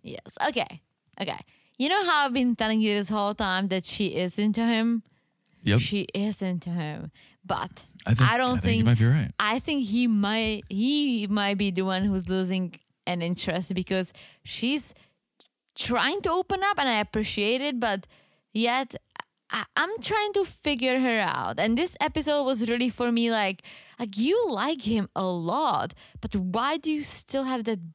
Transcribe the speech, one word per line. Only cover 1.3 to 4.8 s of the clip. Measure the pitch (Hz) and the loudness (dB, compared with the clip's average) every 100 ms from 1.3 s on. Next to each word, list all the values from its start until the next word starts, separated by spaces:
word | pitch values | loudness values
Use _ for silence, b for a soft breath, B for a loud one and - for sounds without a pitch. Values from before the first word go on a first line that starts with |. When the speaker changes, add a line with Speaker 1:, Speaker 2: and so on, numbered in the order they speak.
| - - b b - | -8 -14 b b -4
Speaker 1:
You | 277 | 0
know | 392 359 | 2 2
how | 311 277 | 2 2
I've | |
been | 247 247 226 | 2 0 2
telling | 220 220 | 2 4
you | 220 208 | 4 2
this | 190 | 0
whole | 214 202 | 0 0
time | 202 202 185 196 | 0 0 0 0
that | 190 - | -2 -2
she | - 196 - | -2 -2 0
is | 180 185 | -2 0
into | 214 214 233 | 0 2 2
him? | 226 | 2